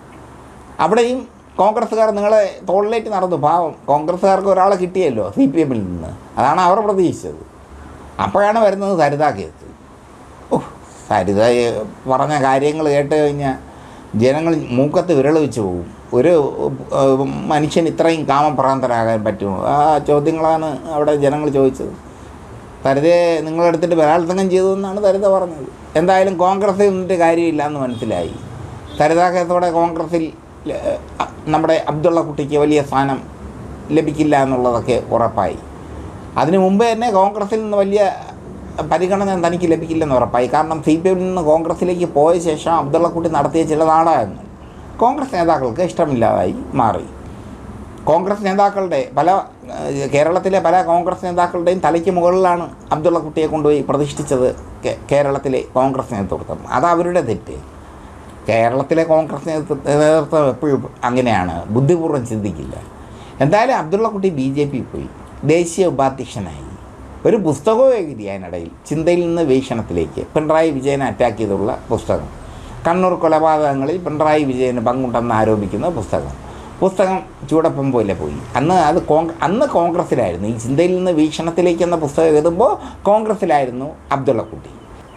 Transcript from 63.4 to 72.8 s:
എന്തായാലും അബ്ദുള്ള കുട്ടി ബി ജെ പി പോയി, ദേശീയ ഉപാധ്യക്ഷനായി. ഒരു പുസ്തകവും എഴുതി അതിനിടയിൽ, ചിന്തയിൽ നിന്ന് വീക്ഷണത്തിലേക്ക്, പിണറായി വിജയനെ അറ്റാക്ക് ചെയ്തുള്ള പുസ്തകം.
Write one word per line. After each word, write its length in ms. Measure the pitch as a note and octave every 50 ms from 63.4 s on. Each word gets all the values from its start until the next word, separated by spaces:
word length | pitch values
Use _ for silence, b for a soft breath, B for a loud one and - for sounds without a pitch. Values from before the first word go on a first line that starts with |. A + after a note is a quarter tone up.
എന്തായാലും 360 | C3+ C#3+ F#3+ G#3 A#3 C4 B3
അബ്ദുള്ള 320 | G3+ D#3+ D#3 E3 G3+ A3+ A3
കുട്ടി 200 | G#3+ G3 G3 F#3+
ബി 240 | E3+ C3+ C3 C3+ C3+
ജെ 120 | D3 D3
പി 140 | C#3 C#3 A#2+
പോയി, 300 | - - - C#2+ C2+ C2 - - - - - - -
ദേശീയ 420 | C#3 D#3+ F3 F3 E3+ - - F#3
ഉപാധ്യക്ഷനായി. 840 | E3+ C#3 C3 C3+ C3+ C3+ C3 A#2+ - - G#2+ G2 E2+ D2+ C#2+ C#2 - - - - - - - - - - - - D#3
ഒരു 80 | G#3
പുസ്തകവും 580 | A#3 F3+ D#3 C#3 C#3 - G#3+ A3 A3+ C4+ C4+ B3
എഴുതി 280 | A3 F3 D3+ C3 A2 G#2
അതിനിടയിൽ, 480 | G2 G2 F#2+ F#2 E2+ F2 F2 E2 E2 - - -
ചിന്തയിൽ 340 | - D3 D#3 E3 E3+ F3 F3
നിന്ന് 220 | E3+ E3+ E3+ E3+ E3
വീക്ഷണത്തിലേക്ക്, 840 | C#3 B2+ C3+ C3 - B2 A2+ G2+ - F2+ F2 E2 D2 - - -
പിണറായി 440 | - - D3+ D#3 D3+ D#3 D#3+ E3 E3
വിജയനെ 360 | C#3+ C3+ B2+ C#3 C#3 C#3 C3+
അറ്റാക്ക് 300 | A#2+ G2+ G#2+ A#2+ A#2+ G#2+
ചെയ്തുള്ള 420 | G2+ A2+ G2+ G2 F#2+ G2 A#2 C3+ - - -
പുസ്തകം. 520 | A#2+ - - - G2 E2 D2 D2 - - - B B B B B B B